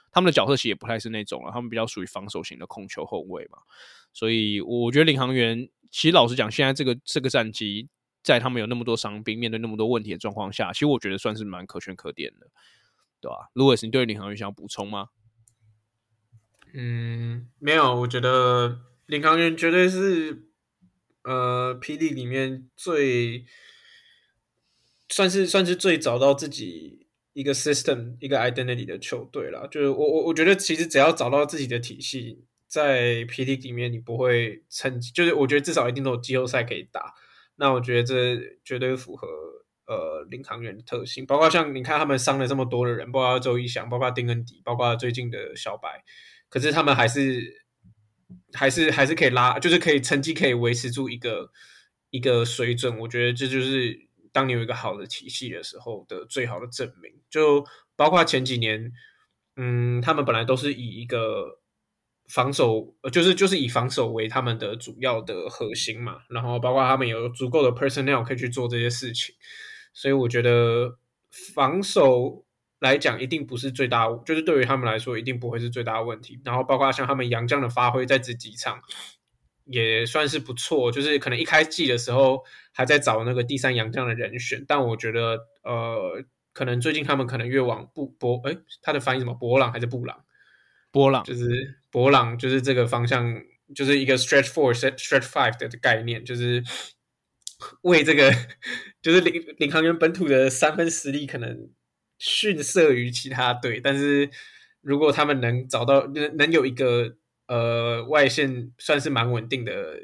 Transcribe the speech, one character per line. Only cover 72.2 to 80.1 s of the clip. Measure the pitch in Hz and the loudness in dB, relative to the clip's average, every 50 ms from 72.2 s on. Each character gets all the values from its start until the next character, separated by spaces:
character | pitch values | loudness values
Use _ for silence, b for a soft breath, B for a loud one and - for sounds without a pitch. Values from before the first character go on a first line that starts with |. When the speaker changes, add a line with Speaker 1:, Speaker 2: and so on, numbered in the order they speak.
| 123 147 - - - _ _ _ _ _ _ - 139 | 2 0 -4 -8 -18 _ _ _ _ _ _ 0 2
Speaker 2:
来 | 131 139 | 4 4
讲 | 143 143 139 113 98 | 4 2 0 -2 -2
一 | 131 | -4
定 | 127 165 151 139 | -4 -4 -6 -6
不 | - 123 | -6 -8
是 | 117 131 135 | -8 -8 -6
最 | 123 139 135 | -2 -2 0
大， | 120 120 117 113 113 117 120 - | 2 2 2 2 2 0 -2 -4
就 | - 160 | -2 -2
是 | 160 | 0
对 | 156 175 156 135 | 2 2 4 4
于 | 123 | 4
他 | 120 135 | 2 2
们 | 131 120 | 0 0
来 | 113 110 113 | 0 -2 -2
说 | - 127 120 | -2 -6 -6
一 | 110 | -6
定 | 117 131 127 120 | -6 -6 -6 -6
不 | 123 117 | -6 -6
会 | 117 | -6
是 | 117 120 120 | -6 -6 -6
最 | 120 123 113 | -6 -6 -4
大 | 113 110 | -4 -4
的 | 113 113 | -4 -4
问 | 120 113 110 | -6 -8 -10
题。 | - - 139 127 - | -12 -18 -20 -12 -6
然 | 123 123 | -4 -2
后 | 127 | -2
包 | 127 139 139 | 0 2 2
括 | 131 139 135 | 2 4 2
像 | 127 139 131 | 2 0 0
他 | 131 139 | -2 0
们 | 131 127 120 | 0 0 0
洋 | 117 113 120 | -2 -2 0
将 | 120 151 143 | 0 0 0
的 | 131 117 | 0 0
发 | 120 123 123 120 | 0 2 2 2
挥 | 117 131 127 | 2 2 2
在 | 131 139 131 | 2 2 2
这 | 127 123 120 | 0 -2 -10
几 | 120 - 110 | -12 -12 -14
场 | 104 - - 123 101 - - B B B B B B B _ _ _ _ _ _ _ _ _ | -12 -10 -8 -8 -8 -10 -12 B B B B B B B _ _ _ _ _ _ _ _ _
也 | 139 123 120 113 113 113 113 117 | -6 -2 -2 0 0 0 0 -2
算 | 117 | -2